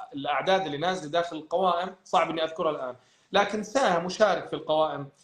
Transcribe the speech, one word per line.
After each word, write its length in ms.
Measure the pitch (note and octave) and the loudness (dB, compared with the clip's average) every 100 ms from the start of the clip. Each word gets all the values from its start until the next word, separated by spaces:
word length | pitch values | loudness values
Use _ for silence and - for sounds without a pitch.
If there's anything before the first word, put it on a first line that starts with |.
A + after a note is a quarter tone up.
| - | -12
الأعداد 520 | C#3+ C#3+ C#3 D#3 F#3+ D#3 | -8 -2 0 4 2 2
اللي 120 | C#3+ | -2
نازلة 320 | F3 F#3 D3+ | -2 -2 -2
داخل 260 | E3+ E3+ D#3 | -2 -2 -6
القوائم 580 | D3+ E3+ F#3 E3+ F#3 - | -4 2 2 2 -2 -10
صعب 260 | - F3+ E3 | 0 2 2
إني 140 | D#3+ | 0
أذكرها 260 | D#3+ - D#3+ | -4 -2 -2
الآن، 260 | D3 B2+ A#2+ _ _ - | -2 -6 -12 _ _ -2
لكن 300 | F#3+ G3+ G#3+ | 2 2 0
ساهم 420 | G3+ C#4 A3+ E3+ | -2 0 2 2
وشارك 440 | F3+ - G#3 D#3 - | 0 2 2 2 -4
في 80 | D3+ | -6
القوائم 520 | D3+ D#3 D#3 C#3+ C#3 _ | -2 2 0 -2 -10 _